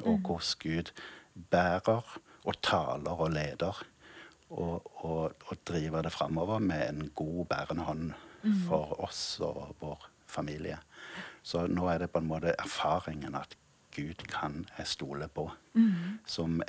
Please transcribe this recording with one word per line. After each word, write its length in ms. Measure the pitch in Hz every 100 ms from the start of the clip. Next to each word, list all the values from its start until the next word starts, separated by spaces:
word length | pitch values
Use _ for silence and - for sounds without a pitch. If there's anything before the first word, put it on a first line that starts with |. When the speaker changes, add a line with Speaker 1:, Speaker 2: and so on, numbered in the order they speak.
Speaker 1:
og 160 | 226 214
Speaker 2:
Mm. 20 |
Speaker 1:
hvordan 360 | 185 180 - -
Gud 300 | 80 82 82 - - - - - 85
bærer 520 | 90 90 90 - 113 - - - -
og 160 | - -
taler 480 | - 95 71 69 73 82
og 100 | 80
leder, 500 | 78 76 76 87 104 - - - - - - -
og, 320 | 165 85 85 - -
og, 300 | 82 82 80 - -
og 60 | -
driver 380 | - 85 78 80
det 100 | 82
fremover 460 | - 71 80 90 110
med 280 | 101 78 -
en 220 | 76 76
god 320 | - - 90 82
bærende 360 | 71 - 80
hånd 280 | 82 - - - - -
Speaker 2:
Mm. 220 | 220 202 175
Speaker 1:
for 320 | 78 76 -
oss 380 | 85 - - -
og 360 | 78 - 71 -
vår 180 | 78 73 - _ -
familie. 520 | - 76 76 82 78 - - - - - -
Så 240 | - 85 87
nå 180 | 87 90
er 100 | 82
det 140 | 85
på 60 | 85
en 100 | 80
måte 260 | 80 85 82
erfaringen 760 | 76 - 76 85 - 78 -
at 200 | - - - _ _ -
Gud 340 | - 147 170 -
kan 380 | - 73 73 85 -
jeg 80 | -
stole 420 | - - 71 -
på, 220 | - - - -
Speaker 2:
Mm. 440 | 226 226 180 175 220 -
Speaker 1:
som 360 | - 82 82